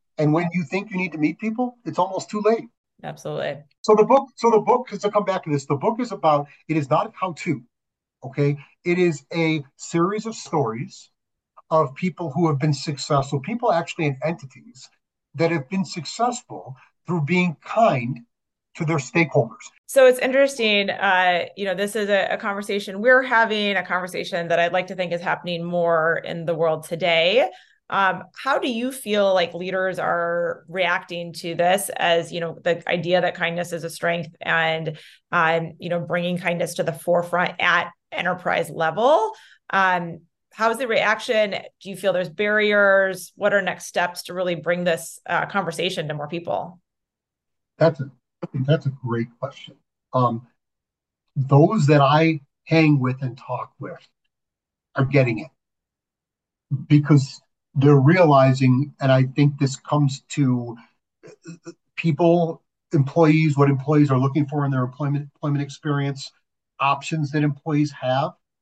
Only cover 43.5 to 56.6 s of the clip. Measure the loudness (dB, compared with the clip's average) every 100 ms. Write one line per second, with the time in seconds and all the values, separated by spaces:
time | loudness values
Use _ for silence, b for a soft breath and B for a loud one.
43.5 | 2 0 -6 -6 -2 -2 -4 -10 -6 -4
44.5 | -4 -2 -2 0 -2 -6 -14 -4 -4 -2
45.5 | -4 -4 -4 -4 -4 -6 -8 -8 -8 -6
46.5 | -6 -6 -14 _ _ _ _ _ _ _
47.5 | _ _ 0 0 0 -8 -14 _ _ -8
48.5 | -4 0 0 -2 -6 -4 -4 -4 _ -12
49.5 | -12 -20 -20 _ _ _ 0 0 -2 -10
50.5 | _ _ _ _ _ _ _ _ -4 4
51.5 | 6 6 4 4 6 6 4 4 0 -6
52.5 | _ 0 4 6 4 2 -4 -6 -8 -10
53.5 | -10 -10 -12 -14 -14 _ _ _ _ _
54.5 | _ _ _ _ -2 2 4 2 0 -8
55.5 | _ _ _ _ _ _ _ _ _ _
56.5 | _